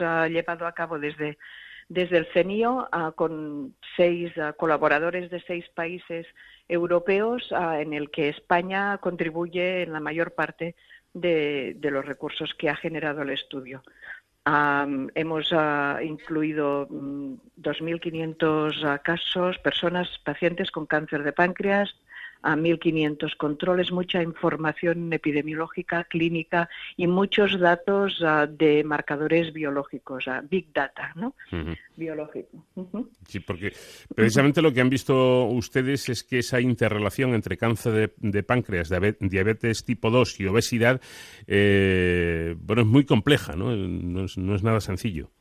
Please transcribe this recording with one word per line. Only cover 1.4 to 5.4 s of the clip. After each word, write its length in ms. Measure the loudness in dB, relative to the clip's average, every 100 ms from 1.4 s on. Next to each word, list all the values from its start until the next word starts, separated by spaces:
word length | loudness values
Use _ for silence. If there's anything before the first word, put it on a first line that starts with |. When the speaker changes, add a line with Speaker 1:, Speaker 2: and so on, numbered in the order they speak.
| -16 -20 -20 -20 -8
Speaker 1:
desde 300 | -2 2 2
el 80 | 2
cnio, 560 | 2 2 2 0 0 -2
ah, 200 | -4 -2 -2
con 580 | -2 -2 -8 -8 -10 -14 -6 2
seis, 400 | 4 2 -4 -6
ah, 160 | -6
colaboradores 760 | -2 0 2 4 2 0 -4 -6
de 100 | -10